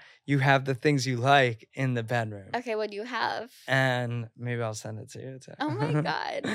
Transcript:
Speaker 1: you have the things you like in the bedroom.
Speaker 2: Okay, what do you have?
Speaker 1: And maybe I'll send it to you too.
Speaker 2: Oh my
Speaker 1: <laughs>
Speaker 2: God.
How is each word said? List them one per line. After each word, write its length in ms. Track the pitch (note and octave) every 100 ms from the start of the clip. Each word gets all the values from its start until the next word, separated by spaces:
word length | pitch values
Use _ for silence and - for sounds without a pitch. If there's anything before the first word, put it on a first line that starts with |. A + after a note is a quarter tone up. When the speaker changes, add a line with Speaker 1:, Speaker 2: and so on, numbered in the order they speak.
| - _ -
Speaker 1:
you 140 | C#3
have 260 | C#3 C3+ C3
the 100 | C3
things 320 | D#3 C#3+ B2
you 100 | B2
like 500 | B2+ C#3 B2 A2+ -
in 200 | - C3+
the 100 | A#2+
bedroom. 460 | A2 A#2+ A2 G2+ G2 A#3
Speaker 2:
Okay, 200 | B3 G#3+
what 140 | G#3+
do 60 | G3+
you 60 |
have? 460 | A#3+ A#3 A#3+ - B3+ - -
Speaker 1:
And 600 | C3 C3 B2 A#2+ A#2+ A2 -
maybe 240 | A#2+ A#2+
I'll 120 | A2+ G#2+
send 240 | A2 A2
it 100 | -
to 80 | A#2
you 180 | B2+ C3+
too. 140 | - -
Speaker 2:
Oh 100 | D4
my 240 | A#2+ D3+ D3+
Speaker 1:
<laughs> 0 |
Speaker 2:
God. 440 | D3 D#3 - - -